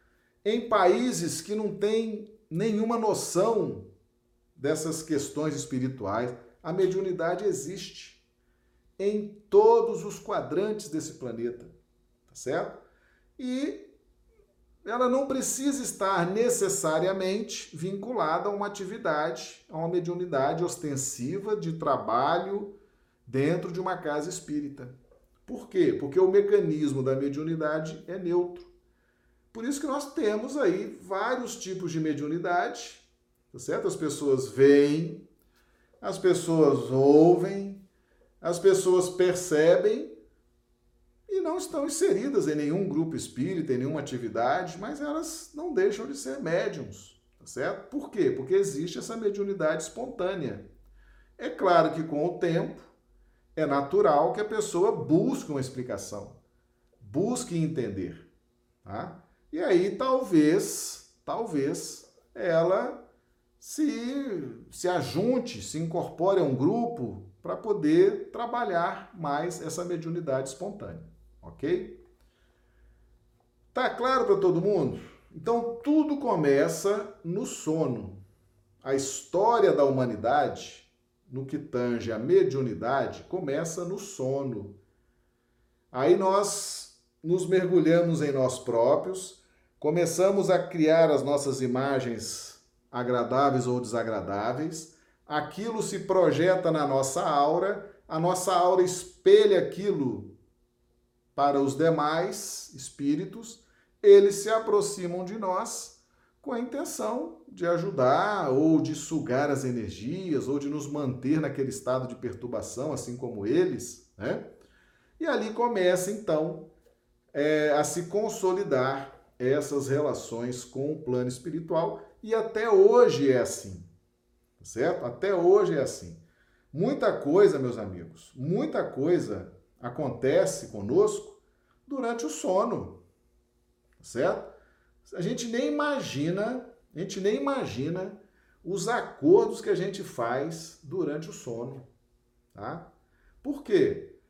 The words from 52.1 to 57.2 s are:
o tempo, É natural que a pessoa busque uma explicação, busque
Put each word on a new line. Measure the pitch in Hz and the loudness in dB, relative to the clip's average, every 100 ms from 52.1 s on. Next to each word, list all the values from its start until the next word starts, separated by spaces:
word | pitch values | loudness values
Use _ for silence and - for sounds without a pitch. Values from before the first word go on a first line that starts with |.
| 147 170 | -2 -2
o | - | -2
tempo, | 170 165 - - - _ _ _ _ _ _ - | -2 0 -4 -8 -20 _ _ _ _ _ _ -4
É | 151 | 0
natural | 139 139 196 190 143 165 | 0 2 2 4 4 4
que | 208 | 0
a | 208 | -4
pessoa | 220 - 170 208 | -4 -2 0 0
busque | 180 123 160 240 - - | 0 2 2 2 -2 -4
uma | 143 | -6
explicação, | 127 127 123 98 - 104 101 - _ _ _ _ _ _ | -6 -8 -8 -8 -10 -12 -14 -20 _ _ _ _ _ _
busque | 101 131 | -8 -2